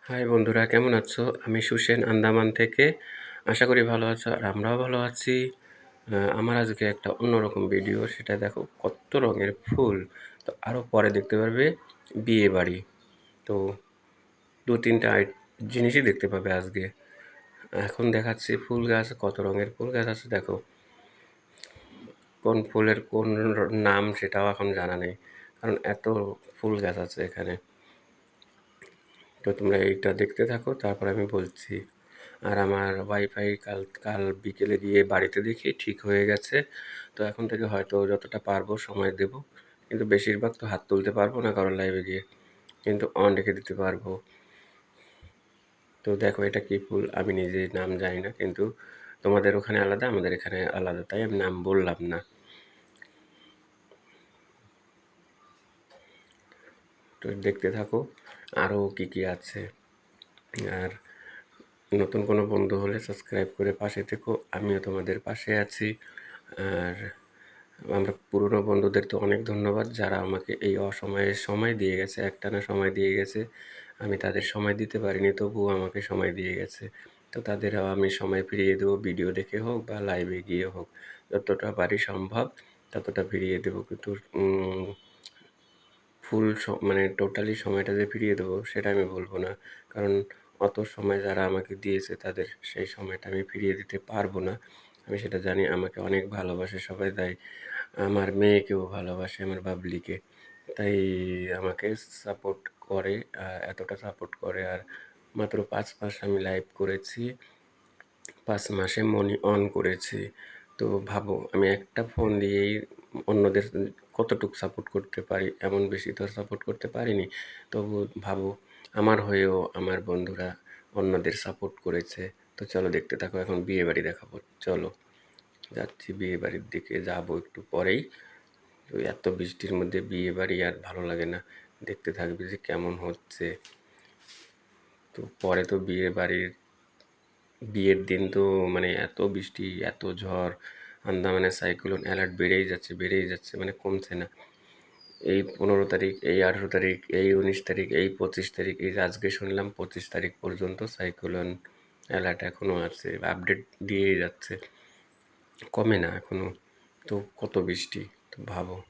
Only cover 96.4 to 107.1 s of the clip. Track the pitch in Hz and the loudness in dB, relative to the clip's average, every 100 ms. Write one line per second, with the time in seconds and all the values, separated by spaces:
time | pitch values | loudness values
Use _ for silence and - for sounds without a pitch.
96.4 | 92 87 92 95 - 98 98 95 92 90 | -4 -4 -6 -8 -10 -4 -4 -2 -4 -6
97.4 | - - - - - - 98 101 98 98 | -14 -16 -10 -8 -8 -4 0 2 2 4
98.4 | 104 101 98 98 92 98 90 90 92 - | 6 6 4 -2 -2 -6 -6 -6 -8 -6
99.4 | 95 95 92 92 90 87 - 98 _ _ | -6 -4 -4 -6 -6 -8 -8 -10 _ _
100.4 | - - - - 104 101 95 92 92 90 | -20 -20 -14 -2 0 2 2 0 -2 -4
101.4 | 90 90 95 90 104 107 - - 147 135 | -4 -2 -4 -2 -4 -4 -10 -14 -10 -6
102.4 | 98 95 - _ - 98 95 104 - - | -6 -6 -10 _ -4 -2 -2 -4 -6 -12
103.4 | 95 92 - 95 92 98 104 - 90 - | -10 -8 -10 -8 -10 -8 -10 -12 -14 -8
104.4 | 95 95 92 90 - - - _ _ - | -6 -4 -6 -6 -10 -18 -20 _ _ -4
105.4 | 104 104 98 - 107 - 104 - 101 98 | -2 -2 -2 -4 -4 -8 -8 -6 -2 0
106.4 | 95 95 - - 98 95 - | 0 -4 -6 -4 -2 -2 -6